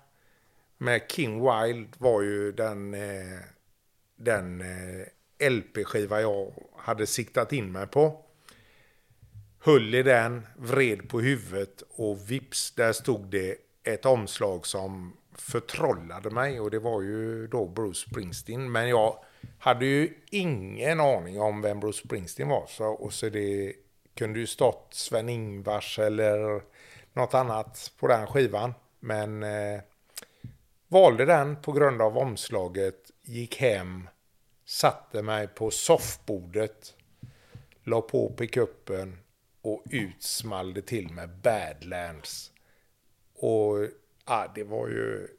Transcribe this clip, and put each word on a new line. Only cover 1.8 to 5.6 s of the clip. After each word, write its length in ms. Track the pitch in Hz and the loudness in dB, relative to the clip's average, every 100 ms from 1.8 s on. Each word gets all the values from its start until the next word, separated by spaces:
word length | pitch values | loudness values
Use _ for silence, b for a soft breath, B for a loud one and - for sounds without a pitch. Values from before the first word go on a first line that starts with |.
| 107 - | -8 0
var 240 | 123 107 | 4 4
ju 300 | 101 104 104 | 2 0 -4
den, 420 | 101 110 101 101 | -2 -4 -4 -8
eh, 440 | 101 104 98 92 92 92 - _ _ _ _ _ - | -8 -8 -10 -12 -14 -18 -20 _ _ _ _ _ -6
den, 440 | 113 107 90 87 | 0 0 -2 -8
eh, 460 | 90 92 92 92 - _ _ - | -10 -10 -10 -12 -14 _ _ 0
L 240 | 147 117 | 2 2